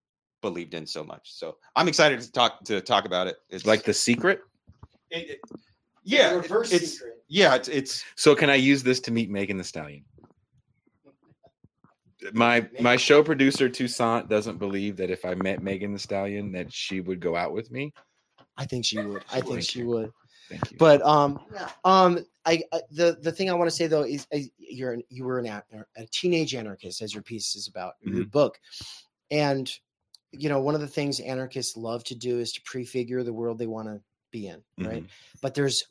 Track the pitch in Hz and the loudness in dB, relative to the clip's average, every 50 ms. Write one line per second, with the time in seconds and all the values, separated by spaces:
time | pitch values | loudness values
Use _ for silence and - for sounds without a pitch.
0 | _ _ _ _ _ _ _ _ - 101 85 87 85 78 85 82 78 - - 80 | _ _ _ _ _ _ _ _ -8 -8 -8 -8 -10 -10 -10 -12 -10 -10 -12 -12
1 | 76 78 78 - _ - - - 82 80 - - _ _ _ 135 165 175 - - | -12 -14 -16 -20 _ -20 -16 -12 -12 -12 -12 -14 _ _ _ 0 2 2 4 6
2 | 160 147 135 117 117 110 - 131 120 113 - - - - 107 95 - - - 101 | 6 4 4 2 -6 -6 0 2 2 2 0 -4 -6 -4 -4 -4 0 2 2 2
3 | 98 101 90 90 92 92 - - _ _ 90 92 - 113 110 107 - - 101 - | 2 2 -2 -2 -2 -2 -6 -10 _ _ -14 -4 2 2 2 4 4 0 0 0
4 | - - 120 120 - 180 190 - - _ _ _ _ _ _ _ - _ _ _ | 2 2 2 2 2 0 0 0 -4 _ _ _ _ _ _ _ -20 _ _ _
5 | _ _ 165 170 - - - - - - - - - _ _ _ _ _ _ _ | _ _ -12 -10 -10 -10 -14 -16 -16 -20 -20 -20 -20 _ _ _ _ _ _ _
6 | _ 185 254 294 - 165 180 175 165 165 185 220 233 - 185 170 170 156 - - | _ 0 2 4 4 4 2 0 -2 -2 -2 -2 0 2 2 2 2 0 -6 -10
7 | - - - - _ _ 151 190 190 151 131 127 127 - 156 139 135 - - - | -14 -16 -18 -20 _ _ 4 6 6 6 6 4 0 -2 -4 -4 -4 -4 -8 -10
8 | - - - - - 156 143 139 156 143 139 135 131 135 139 135 123 127 127 127 | -10 -14 -8 4 6 6 8 8 6 6 6 6 6 6 4 4 4 2 2 2
9 | - - 117 117 113 92 101 98 98 95 101 95 87 - - 80 76 73 71 71 | 0 -2 -2 -2 -2 -2 -2 -4 -4 -4 -4 -6 -6 -8 -10 -10 -12 -12 -14 -20
10 | 69 _ _ - - _ _ _ _ _ _ _ _ _ _ _ _ _ _ _ | -20 _ _ -20 -20 _ _ _ _ _ _ _ _ _ _ _ _ _ _ _
11 | _ 139 _ _ _ _ _ _ _ _ _ _ _ _ _ _ _ _ _ _ | _ _ _ _ _ _ _ _ _ _ _ _ _ _ _ _ _ _ _ _
12 | _ _ _ _ - 95 107 113 117 117 120 120 107 - 120 127 120 120 123 127 | _ _ _ _ -16 -8 0 4 4 6 6 4 2 0 -4 0 4 4 4 4
13 | - - 147 147 147 160 156 135 135 135 135 - 135 123 127 - 131 120 - - | 6 8 8 8 8 6 4 4 4 4 4 4 2 0 2 -2 -4 -4 -2 0
14 | 120 117 117 117 - - 107 104 104 113 92 87 101 98 98 98 101 104 98 92 | 0 2 2 0 0 0 0 0 0 -2 -6 -6 -6 -4 -4 -4 -4 -4 -4 -4
15 | 95 87 92 - - 90 90 92 95 95 98 - 87 98 98 92 101 101 101 98 | -4 -4 -4 -6 -4 -6 -4 -2 -2 -2 -2 -4 -4 -6 -6 -6 -6 -8 -8 -10
16 | - - 101 98 98 101 101 104 101 101 92 90 87 - - - - - 98 95 | -8 -6 -4 -4 -4 -4 -4 -6 -8 -8 -8 -8 -10 -10 -10 -10 -8 -6 -6 -6
17 | 90 90 92 87 85 87 82 85 87 76 78 104 113 - 120 127 143 151 - - | -6 -6 -8 -4 -4 -2 -2 -2 -2 -4 -4 -6 -8 -8 -10 -10 -10 -10 -12 -16
18 | _ _ _ _ _ _ _ _ - _ _ - 135 120 127 123 110 - 110 107 | _ _ _ _ _ _ _ _ -20 _ _ -12 -10 -8 -6 -4 -4 -4 -4 -4
19 | 104 104 101 98 - - 120 131 - - 123 117 - - - 123 120 120 117 113 | -6 -6 -8 -10 -10 -6 -6 -4 -4 -4 -6 -6 -6 -6 -6 -6 -4 -2 -2 -2
20 | 110 107 - _ _ _ _ _ _ - - - - - - - 165 160 147 143 | -4 -6 -10 _ _ _ _ _ _ -18 -10 -10 -8 -10 0 4 8 8 8 8
21 | - 151 151 147 143 139 143 - - - - 196 170 - - - - 185 190 190 | 8 6 6 6 4 2 0 -4 -10 -14 -12 -12 -12 -12 -14 0 4 6 8 8
22 | 185 180 175 170 - - _ _ _ 160 170 160 156 - 160 165 - - 147 151 | 8 6 6 2 -2 -8 _ _ _ 2 2 2 0 -2 -4 -4 -6 -6 -2 2
23 | 175 170 160 - 147 165 160 - 196 190 180 175 170 165 160 - 170 160 160 151 | 2 2 2 2 -4 -6 -4 -2 -2 0 0 2 0 0 0 0 0 2 2 2
24 | 147 120 143 139 - - 147 147 139 123 - _ - - - 127 131 127 120 120 | 2 0 -4 -6 -6 -6 -6 -6 -6 -6 -12 _ -18 -16 -10 -8 -6 -6 -6 -6
25 | 120 - 127 127 131 127 127 127 120 113 104 104 - _ 110 107 107 - _ 113 | -8 -12 -12 -10 -6 -4 -4 -4 -4 -4 -8 -10 -12 _ -20 -20 -20 -20 _ -20
26 | 110 - - - - 180 175 165 156 135 131 123 110 107 95 - - 92 - - | -14 -8 -8 -4 0 0 0 0 0 -2 -4 -8 -8 -10 -12 -12 -14 -14 -12 -10
27 | 113 101 101 107 98 - 117 107 101 - - 104 98 - - 92 90 92 - _ | -10 -10 -10 -12 -12 -12 -10 -8 -8 -8 -8 -8 -10 -12 -12 -12 -12 -12 -14 _
28 | _ 98 98 117 113 104 107 147 143 104 - - _ - - - - - - - | _ -6 -4 -4 -4 0 2 2 2 2 0 -8 _ -20 -18 -18 -16 -16 -18 -20
29 | - _ _ _ _ _ 147 151 147 143 139 135 131 - - - _ _ _ _ | -20 _ _ _ _ _ -2 0 2 2 0 -2 -4 -6 -10 -14 _ _ _ _
30 | _ _ _ _ _ _ - 135 143 151 143 139 131 143 151 151 147 139 - 156 | _ _ _ _ _ _ -14 -6 -4 0 0 0 0 0 0 -2 -4 -4 -4 -4
31 | 143 143 135 - - - 131 127 131 131 - 135 120 - - 113 113 113 117 120 | -4 -2 -4 -4 -6 -6 -6 -6 -8 -8 -8 -8 -8 -6 -8 -8 -8 -8 -8 -8
32 | 117 - 127 113 117 123 120 120 117 113 - - - - - 131 123 120 - 127 | -8 -10 -12 -8 -4 -4 -2 -2 -4 -6 -8 -12 -14 -12 -10 -10 -10 -6 -6 -6
33 | 123 117 127 127 123 117 113 113 117 117 117 113 120 113 110 110 110 110 107 104 | -4 -4 -4 -4 -4 -4 -6 -6 -6 -6 -4 -4 -6 -6 -6 -8 -10 -10 -12 -14
34 | - _ _ _ _ _ - 113 101 92 82 80 _ _ _ - 90 90 - - | -16 _ _ _ _ _ -12 -12 -10 -10 -12 -16 _ _ _ -10 -8 -8 -8 -8
35 | 80 95 - - - _ _ - - 135 - 143 143 139 127 - - - | -10 -14 -20 -20 -20 _ _ -8 -8 -6 -2 0 0 0 0 -2 -4 -6